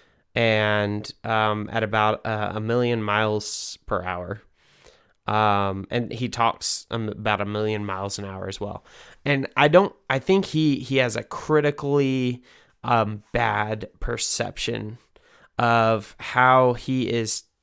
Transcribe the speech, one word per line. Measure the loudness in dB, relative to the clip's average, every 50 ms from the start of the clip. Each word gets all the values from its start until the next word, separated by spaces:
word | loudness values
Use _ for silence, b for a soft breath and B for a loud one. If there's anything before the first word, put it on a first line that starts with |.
| b b b b b b _
and, | 0 2 2 2 2 2 2 2 2 0 0 -2 -4 -6 -10 -16 _
um, | -6 -2 0 2 2 2 0 -2 -4 -4
at | -4 -4 -2
about, | 0 0 2 2 2 0 -2 -4
uh, | -6 -4 -4 -4 -4 -6
a | -6
million | -4 -2 0 0 0 0 0 -2
miles | -2 0 0 0 2 0 0 -2 -4 -6 -8 -8 -10 -12 -14 -16 _
per | -4 -4 -4
hour. | -4 -6 -8 -8 -8 -8 -10 -10 _ _ b b b b b b b b b b b b b _ _ -2
Um, | 0 2 2 4 2 2 0 -2 -4 -6 -8 -4
and | -4 -4 -4 -4
he | -6 -6 -6 -6
talks, | 0 0 0 0 0 -2 -6 -6 -6 -6 -6 _
um, | -6 -4 -4 -6
about | -6 -4 -2 -2 0 0
a | -2
million | -4 -2 -2 -2 0 -2 -2 -4
miles | -6 -6 -4 -4 -6 -6 -8
an | -8
hour | -10 -10 -10 -8 -10
as | -8 -8
well. | -10 -10 -10 -12 B B B B B B B B _
And | -2 0 0 -2 -2 2
I | 4 4 8
don't, | 8 6 6 4 -4 _ _ -2
I | -2 -2
think | 2 2 2 2 2
he, | 0 0 2 4 4 2 0
he | -2 0 2
has | 2 2 2 -2
a | -6
critically, | -8 -8 -10 -10 -2 2 2 4 4 2 -2 -2 -2 0 2 2 2 2 2 0 0 -2 -2 -6 b b b b b b b b
um, | -2 2 2 2 2 0 -4 -10 -12 _
bad | -2 0 0 0 0 0 -2 -2 -4 -6 -8 -14 _ _
perception | -6 -4 -4 -4 -4 -4 -2 -4 -4 -6 -6 -6 -6 -4 -4 -6 -6 -8 -12 -14 _ _ b b b b b b b b b
of | 0 2 4 4 4 4 4 2 0 -2 -8 -14 -12
how | -12 0 2 4 6 8 8 6 6 4 2
he | 0 -4 -4 -2 -2 -2 -2
is | -2 -2 -2 -2 -4 -6 -8 _ _ _